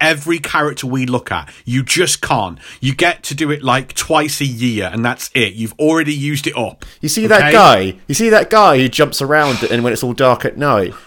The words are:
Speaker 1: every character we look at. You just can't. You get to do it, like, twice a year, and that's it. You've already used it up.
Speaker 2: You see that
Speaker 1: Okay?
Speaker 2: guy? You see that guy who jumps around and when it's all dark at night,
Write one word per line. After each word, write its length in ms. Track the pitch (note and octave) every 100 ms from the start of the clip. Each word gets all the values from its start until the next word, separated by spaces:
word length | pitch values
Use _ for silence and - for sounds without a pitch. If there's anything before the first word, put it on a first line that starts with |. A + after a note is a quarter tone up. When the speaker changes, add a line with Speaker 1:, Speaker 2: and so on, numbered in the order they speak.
Speaker 1:
every 380 | D#3 D#3 D3+ E3+
character 480 | C#3+ D#3+ D3+ D3 C3
we 180 | C3 B2+
look 260 | B2 -
at. 180 | F2 D2+ -
You 200 | - B2
just 360 | C3+ D#3+ E3 -
can't. 380 | - C3+ F#2+ E2 - -
You 120 | C3
get 300 | C#3+ E3+ E3
to 100 | -
do 160 | C#3+ D3+
it, 140 | D3
like, 300 | C3 B2+ B2+
twice 480 | - - D#3 D3+ D3
a 40 | C#3
year, 440 | A#2 B2 G#2+ F#2
and 140 | A2 A#2+
that's 240 | - -
it. 200 | C3 G#2+
You've 180 | G#2 A2 -
already 340 | D3+ D#3+ D3+
used 340 | D3 C#3+ C#3+ D3+
it 100 | -
up. 260 | A2 - - -
Speaker 2:
You 80 | D#3
see 200 | - A3
that 160 | G#3+
Speaker 1:
Okay? 80 | D3
Speaker 2:
guy? 420 | A3 F3 G#2+ F#2+ F#2+ -
You 40 |
see 140 | C#3+ A3+
that 220 | G#3+ -
guy 280 | A3 G3 C3+
who 120 | C3
jumps 320 | - C#3+ -
around 420 | C3+ D3+ D3 A#2+
and 220 | A#2+ A#2 A#2+
when 80 |
it's 100 | A2+
all 80 | B2+
dark 320 | A#2 C3 A#2
at 140 | B2 -
night, 360 | C#3+ A2 F#2 -